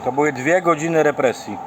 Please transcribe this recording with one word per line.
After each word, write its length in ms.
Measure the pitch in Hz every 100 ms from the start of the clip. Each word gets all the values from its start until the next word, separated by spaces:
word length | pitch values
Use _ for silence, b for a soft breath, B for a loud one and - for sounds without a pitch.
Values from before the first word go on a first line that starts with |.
To 80 | 127
były 220 | 131 151
dwie 280 | 131 131 175
godziny 420 | 175 156 160 165
represji. 540 | 147 143 135 107 - 98